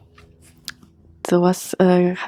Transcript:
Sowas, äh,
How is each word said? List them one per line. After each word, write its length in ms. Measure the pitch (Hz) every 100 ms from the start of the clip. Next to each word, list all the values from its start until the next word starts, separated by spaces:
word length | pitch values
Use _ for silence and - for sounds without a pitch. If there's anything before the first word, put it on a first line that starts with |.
| _ _ - _ _ _ - - _ _ _ - -
Sowas, 460 | 175 175 185 -
äh, 400 | - 190 180 180 180